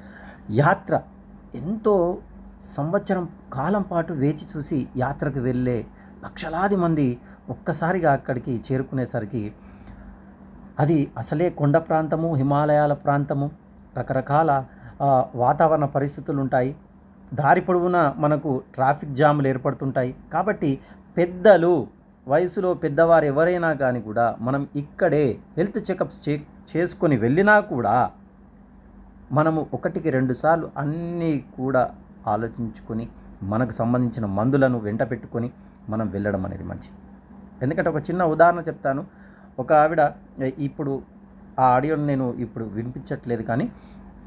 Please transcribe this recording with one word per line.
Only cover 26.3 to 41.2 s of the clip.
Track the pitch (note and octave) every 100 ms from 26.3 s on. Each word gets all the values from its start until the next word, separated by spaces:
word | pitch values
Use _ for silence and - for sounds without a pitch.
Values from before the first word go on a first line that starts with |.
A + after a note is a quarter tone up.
| D3+ - - - D#3
చేసుకొని | F3 - E3+ B2
వెళ్ళినా | A#2 D#3 G3+ G#3
కూడా | G#3 C#3 G2+ B2 G#2 - - - - - - - - - - - -
మనము | C3+ D#3+ D#3+ -
ఒకటికి | B2+ F3 E3+ D#3
రెండు | C3 C3
సార్లు | B2 D3+ E3 D3+ C#3
అన్నీ | C#3+ E3 E3+ F3 E3 C#3 - -
కూడా | C3 C3 - - - - A2+
ఆలోచించుకొని | G#2+ A#2 - A2+ - - A2 A#2 - - -
మనకు | G2 A2 A#2+
సంబంధించిన | A2 A#2 B2 A#2+ A2 G#2
మందులను | G2 A#2+ C#3 C3 B2
వెంట | G#2 G#2+
పెట్టుకొని | A#2+ A2+ - A#2 A#2+ - - - -
మనం | A2 G#2
వెళ్ళడం | G2 G#2 G2 F#2
అనేది | F#2
మంచిది. | F2+ F2 - - - - - - - -
ఎందుకంటే | C3 E3 E3
ఒక | D3+
చిన్న | D3 F3
ఉదాహరణ | E3+ D#3 E3+ E3+
చెప్తాను. | D#3+ - C#3+ C#3 F#3+ - - - - -
ఒక | B2+
ఆవిడ, | D#3 D#3 E3 D3 - - - C3 C#3+
ఇప్పుడు | C#3+ - C#3 C3+ - -